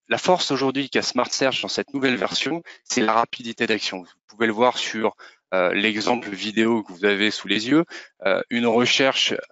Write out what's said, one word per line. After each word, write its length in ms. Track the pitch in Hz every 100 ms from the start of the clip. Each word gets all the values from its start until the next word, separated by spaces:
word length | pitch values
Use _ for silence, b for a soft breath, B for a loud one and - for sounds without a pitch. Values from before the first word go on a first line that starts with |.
| -
la 100 | 113
force 340 | - 180 -
aujourd'hui 380 | 135 135 131 135
qu'a 120 | 113
Smart 300 | 98 127 120
Search 300 | - 135 -
dans 60 | 98
cette 260 | - -
nouvelle 220 | 139 131 120
version, 480 | - - - 165 - B
c'est 180 | - -
la 120 | 110
rapidité 540 | 110 117 - 117 113 117
d'action. 340 | 107 - 92
Vous 240 | 87 _ _
pouvez 200 | 104 113
le 60 |
voir 240 | 107 123 -
sur, 380 | - 110 107 - B B -
euh, 200 | 92 90
l'exemple 560 | 90 104 104 101 123 107
vidéo 540 | 95 104 104 113 117
que 100 | 101
vous 120 | 87 101
avez 260 | 101 107
sous 160 | - 95
les 220 | 101 113
yeux. 160 | 147 170 B B _ 98
Euh, 160 | 92 -
une 160 | 120 120
recherche 720 | 113 - - 135 - - 120 -